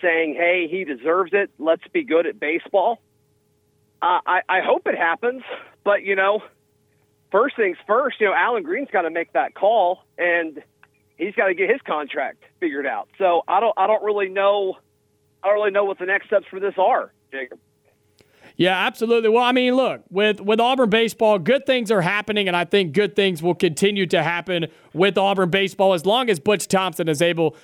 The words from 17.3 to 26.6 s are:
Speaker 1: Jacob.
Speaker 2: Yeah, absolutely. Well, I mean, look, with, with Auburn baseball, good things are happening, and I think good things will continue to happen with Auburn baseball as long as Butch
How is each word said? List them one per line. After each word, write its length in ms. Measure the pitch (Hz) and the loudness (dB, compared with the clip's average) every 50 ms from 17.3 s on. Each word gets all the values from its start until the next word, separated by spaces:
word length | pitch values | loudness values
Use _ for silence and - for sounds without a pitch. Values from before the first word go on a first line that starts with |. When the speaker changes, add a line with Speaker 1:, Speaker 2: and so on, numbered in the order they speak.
| 135 | -12
Speaker 1:
Jacob. 260 | 135 131 123 - - _ _ _ _ _ _ _ _ _ _ _ _ _ _ _ _ - - - | -12 -12 -12 -14 -20 _ _ _ _ _ _ _ _ _ _ _ _ _ _ _ _ -20 -12 -4
Speaker 2:
Yeah, 300 | - 165 180 185 180 202 | 0 2 2 2 2 0
absolutely. 440 | 247 - - 226 226 233 233 226 220 | -2 -2 -2 -2 0 2 2 2 4
Well, 120 | 220 240 247 | 4 4 4
I 80 | 240 | 4
mean, 240 | 254 254 247 247 247 | 2 2 2 2 2
look, 280 | 262 262 214 143 117 - - | 2 2 0 -2 -6 -10 -8
with, 300 | 170 190 214 214 208 208 | -2 0 2 2 0 0
with 200 | 190 202 226 220 | -2 0 2 2
Auburn 280 | 233 247 269 262 262 208 | 2 2 2 2 2 2
baseball, 520 | 196 226 226 220 - - 226 214 214 190 | 2 2 2 0 0 0 2 2 2 2
good 260 | 151 175 254 277 277 | 2 2 0 0 2
things 240 | - 262 254 233 196 | 0 0 0 0 0
are 120 | 226 196 165 | 0 0 2
happening, 440 | 180 202 208 208 - 208 208 202 | 0 0 -2 -2 -2 -2 -2 0
and 100 | 185 175 | 0 0
I 80 | 175 175 | 0 0
think 280 | - - 202 190 160 135 | 2 2 0 0 0 0
good 240 | 190 208 202 208 | 0 0 0 0
things 260 | - 196 190 180 147 160 | 0 0 0 0 -2 -2
will 140 | 175 170 | -2 0
continue 500 | 170 196 170 147 - 196 202 208 196 190 | 2 0 -2 0 2 0 0 0 0 -2
to 160 | 156 190 175 151 | 0 0 0 0
happen 460 | 160 170 175 165 190 180 170 165 147 - _ _ - - | 0 -2 -4 -4 -4 -4 -4 -4 -6 -10 _ _ -8 -2
with 260 | 151 190 202 - 208 | 0 2 2 2 2
Auburn 320 | 190 196 202 190 190 170 | 2 2 2 2 0 0
baseball 420 | 160 196 196 190 - - 190 196 190 | 2 0 0 0 0 2 2 2 2
as 140 | 175 160 | 2 2
long 240 | 190 214 254 262 233 | 0 0 0 2 0
as 80 | 202 151 | -2 -2
Butch 300 | - 214 208 190 | 0 0 0 0